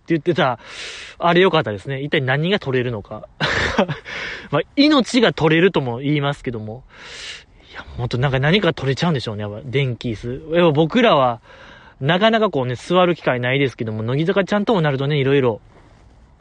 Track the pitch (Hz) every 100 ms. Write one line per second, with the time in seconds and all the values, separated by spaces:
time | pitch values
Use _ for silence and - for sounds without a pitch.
0 | - 165 175 175 139 117 - - - -
1 | - - 170 175 190 160 113 101 135 135
2 | 147 165 131 139 170 202 139 131 123 107
3 | - 107 - - - - - - 180 -
4 | - - - - - 147 - - 294 285
5 | - 247 208 - 160 165 190 175 127 117
6 | 143 147 143 143 131 113 107 123 - -
7 | - - - - - _ - - - -
8 | 123 120 143 131 147 202 170 - 135 131
9 | 170 139 117 104 104 104 143 135 131 117
10 | 120 107 120 135 151 170 175 143 160 247
11 | 233 151 127 117 - - - - - -
12 | 135 180 220 220 214 139 123 123 - 180
13 | 180 165 156 127 123 139 135 - 113 107
14 | 113 139 165 196 190 208 202 196 151 135
15 | 139 151 131 139 123 101 - - - -
16 | - - - _